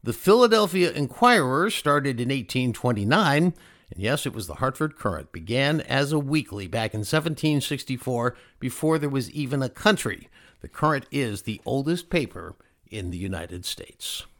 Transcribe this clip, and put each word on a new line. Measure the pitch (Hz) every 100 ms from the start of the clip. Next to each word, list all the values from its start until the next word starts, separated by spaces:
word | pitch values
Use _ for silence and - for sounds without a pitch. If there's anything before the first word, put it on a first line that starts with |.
The | 120
Philadelphia | - - 240 240 220 202 185 175
Inquirer | - 139 - 240 226 127 135 202
started | - 147 147 139 120
in | 123
eighteen | 135 117 131 127
twenty-nine. | 110 123 107 101 170 175 143 180 - - - _
And | 92
yes, | 104 147 139
it |
was | - 87
the | 73
Hartford | 131 - 156 -
Courant. | - 78 71
Began | 85 82 123 139 156
as | - 131 143
a | 156
weekly | 139 151 - 101 95
back | 113 110
in | 107
seventeen | 104 156 165 151 156 147
sixty-four, | - 143 - 127 - 120 123 - - _
before | 127 - 156 160
there | 147
was | 135 117
even | 151 135 143
a | 127
country. | - 214 202 113 92 - - - _
The | -
Courant | - 151 143 -
is | 143 120 101
the | - 107
oldest | - 135 139 170 -
paper | 175 117 - 82 - _ _ _
in | 104 90
the | 87
United | 95 90 87 90
States. | - - - - - - -